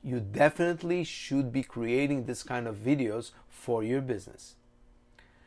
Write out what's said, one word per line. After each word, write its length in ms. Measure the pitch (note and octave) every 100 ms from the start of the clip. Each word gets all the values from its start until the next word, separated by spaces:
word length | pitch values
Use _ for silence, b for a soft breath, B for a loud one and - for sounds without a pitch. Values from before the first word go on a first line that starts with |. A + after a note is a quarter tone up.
You 160 | C#3+ B2
definitely 840 | G2+ G#2 D3 D3+ F3 E3 F3 F3+
should 480 | D#3+ - - C3+ C3
be 100 | B2+
creating 600 | B2+ - A#2 B2 C#3+ C#3+
this 180 | A#2 B2
kind 240 | - B2 A#2
of 80 |
videos 560 | G2+ A2 D3 A#2+ G#2+ A#2+ b b
for 360 | - - A#2
your 160 | A2 B2+
business. 560 | C3 G#2+ - - - - _ _ - - _ - b b